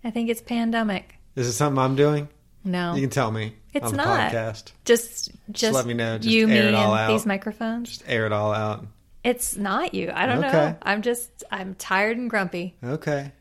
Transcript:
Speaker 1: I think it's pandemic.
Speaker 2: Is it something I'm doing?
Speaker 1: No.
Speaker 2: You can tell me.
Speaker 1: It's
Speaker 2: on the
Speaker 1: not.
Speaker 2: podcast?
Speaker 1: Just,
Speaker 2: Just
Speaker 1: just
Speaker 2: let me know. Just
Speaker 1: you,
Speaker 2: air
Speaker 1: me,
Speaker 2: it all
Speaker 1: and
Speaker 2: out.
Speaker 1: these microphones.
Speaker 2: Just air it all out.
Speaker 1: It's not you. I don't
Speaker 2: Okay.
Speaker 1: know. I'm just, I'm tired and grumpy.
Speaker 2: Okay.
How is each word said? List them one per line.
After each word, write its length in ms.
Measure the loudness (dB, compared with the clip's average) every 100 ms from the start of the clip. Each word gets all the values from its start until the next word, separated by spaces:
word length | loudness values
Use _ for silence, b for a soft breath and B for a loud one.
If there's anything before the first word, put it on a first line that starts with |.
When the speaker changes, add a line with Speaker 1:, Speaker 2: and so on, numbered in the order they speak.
Speaker 1:
I 60 | -6
think 180 | -4 -2
it's 100 | -4
pandemic. 760 | -2 -2 0 0 0 -2 -6 -20 -12 -4
Speaker 2:
Is 120 | -2
it 60 |
something 240 | 2 2 4
I'm 180 | 2 4
doing? 340 | 4 4 -2 _ _ -10
Speaker 1:
No. 320 | -4 -2 0 0
Speaker 2:
You 60 |
can 100 | 0
tell 200 | 0 0
me. 260 | -2 -6 -10 -8 -6
Speaker 1:
It's 80 | -4
Speaker 2:
on 40 |
the 40 | -2
Speaker 1:
not. 280 | 0 0 0
Speaker 2:
podcast? 400 | -2 -4 -8 -16 -14 2
Speaker 1:
Just, 440 | 2 2 -10 -12
Speaker 2:
Just 20 | -12 -12
Speaker 1:
just 220 | -2 0
Speaker 2:
let 120 | 2 0
me 80 |
know. 240 | -2 -2 -2
Just 120 | 4
Speaker 1:
you, 180 | 6 6
Speaker 2:
air 140 | 6
Speaker 1:
me, 40 | 6
Speaker 2:
it 40 | 4
all 160 | 4
Speaker 1:
and 80 | 4
Speaker 2:
out. 60 | 2
Speaker 1:
these 140 | 2 0
microphones. 640 | -2 -4 -6 -6 -4 -8
Speaker 2:
Just 140 | -12 -4
air 180 | -2 0
it 60 |
all 220 | 0 0
out. 320 | 0 -2 -4 -10 -18 _ -6
Speaker 1:
It's 320 | -4 -2 -4 -4
not 360 | -2 -2 -2
you. 180 | -4 -6
I 120 | -2 0
don't 180 | 0
Speaker 2:
Okay. 80 | 2
Speaker 1:
know. 260 | 2 2 -2
I'm 180 | -2 -2
just, 420 | 0 -4 -6 -16 -10
I'm 240 | -8 -8 -12
tired 420 | -2 0 0 -2
and 120 | -2
grumpy. 460 | -2 -2 -6 -8 _
Speaker 2:
Okay. 480 | -8 -4 -2 -4 -4 -16